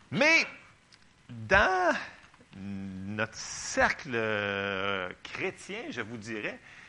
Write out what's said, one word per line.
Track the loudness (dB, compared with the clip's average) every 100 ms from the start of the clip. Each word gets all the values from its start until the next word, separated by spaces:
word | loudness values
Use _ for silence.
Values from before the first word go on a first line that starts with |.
| -6
Mais | 4 6 6 4 -6 -20 _ _ -20 -20 _ -16
dans | -12 4 6 6 4 2 2 -4 -14 -20 -20 -20 -12
notre | -8 -6 -6 -8 -6 -2 -2 -4
cercle, | -10 -10 -4 2 2 2 -2
euh, | 0 2 2 0 0 0 0 0 0 -4 -8
chrétien, | -12 -6 -6 -6 -12 -10 -8
je | -8
vous | -8 -8
dirais, | -8 -6 -6 -8 -16 -20